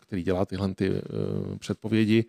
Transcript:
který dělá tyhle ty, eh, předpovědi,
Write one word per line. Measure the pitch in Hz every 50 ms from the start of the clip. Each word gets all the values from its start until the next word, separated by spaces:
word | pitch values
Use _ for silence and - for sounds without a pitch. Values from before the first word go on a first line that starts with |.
který | _ - 107 90
dělá | 82 92 90 90 101
tyhle | - 95 92 101 95 95
ty, | - 101 95
eh, | 98 - - - - - 50 101 101 - - - - 98
předpovědi, | - - 101 - - 107 113 110 110 104 110 113 110